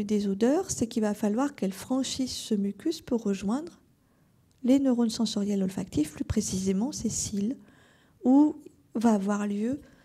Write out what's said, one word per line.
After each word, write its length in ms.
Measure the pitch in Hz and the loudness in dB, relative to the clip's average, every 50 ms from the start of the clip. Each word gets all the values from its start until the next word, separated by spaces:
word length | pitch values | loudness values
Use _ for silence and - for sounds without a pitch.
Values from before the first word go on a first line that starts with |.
| 208 | 2
des 220 | 208 214 208 202 | 0 0 0 0
odeurs, 440 | 202 196 196 226 247 285 359 381 - | 0 0 2 2 2 4 2 0 -2
c'est 160 | - - 240 | -2 -4 -4
qu'il 160 | 226 - 233 214 | -2 -2 -2 0
va 120 | 208 208 | 0 0
falloir 400 | 208 220 208 208 240 277 285 285 | 0 0 0 0 0 0 -2 -2
qu'elles 180 | - 202 190 185 | -4 -4 -4 -4
franchissent 640 | - - - 254 262 254 - - - 262 254 - | -6 -6 -4 -2 -2 -2 -2 -4 -4 -4 -4 -6
ce 180 | - - - 220 | -8 -4 -2 -2
mucus 460 | 202 196 202 202 - - 320 330 - | -2 0 -2 -4 -4 -4 -4 -4 -4
pour 220 | - - 254 226 226 | -4 -4 -4 -2 0
rejoindre 580 | 202 196 190 208 190 226 285 320 349 - - _ _ _ _ _ _ _ _ _ _ _ _ _ _ _ _ - | -2 -2 -2 -2 -2 -2 -2 -4 -8 -12 -18 _ _ _ _ _ _ _ _ _ _ _ _ _ _ _ _ 2
les 160 | 233 269 277 | 4 4 4
neurones 300 | 277 262 240 233 233 220 | 4 4 2 2 2 0
sensoriels 520 | 220 - 226 214 - 208 202 202 202 196 190 | 2 0 -2 -2 0 -2 -2 0 0 0 0
olfactifs, 500 | 185 190 202 190 - - - 302 - - | 0 -2 -4 -6 -4 -2 -2 -2 -2 -4
plus 120 | - - | -6 -6
précisément 680 | - - 220 208 - 190 185 190 190 190 190 226 294 294 | -2 -2 -2 -2 -2 -4 -2 0 0 0 2 0 -2 -4
ces 160 | - - 220 | -4 -4 -4
cils, 480 | - - - - - 202 202 220 277 - - - - - - _ _ _ _ _ _ _ - | -4 -4 -4 -4 -4 -2 -2 -2 -4 -6 -10 -18 -20 -20 -20 _ _ _ _ _ _ _ 2
où 320 | 247 262 277 302 302 - - - - - _ _ _ _ | 6 8 8 8 6 4 -2 -10 -20 -20 _ _ _ _
va 200 | 240 214 240 220 | 2 4 4 4
avoir 320 | 202 190 202 208 202 208 | 4 2 0 -2 -2 -2
lieu, 340 | 208 202 202 214 240 269 302 - - - _ _ | -2 -2 -2 -2 -2 -4 -6 -8 -14 -20 _ _